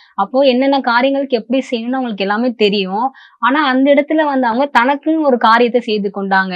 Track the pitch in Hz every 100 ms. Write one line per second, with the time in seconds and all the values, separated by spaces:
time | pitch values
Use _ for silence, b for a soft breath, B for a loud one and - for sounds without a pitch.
0 | b - 196 262 277 247 277 277 254 233
1 | 269 277 277 240 - 262 254 226 233 262
2 | 247 196 196 208 254 226 208 202 185 196
3 | 262 B B B 233 294 285 254 277 285
4 | 294 311 302 262 247 233 285 240 247 285
5 | 311 320 294 240 233 226 240 240 226 214
6 | 202 202 196 190 185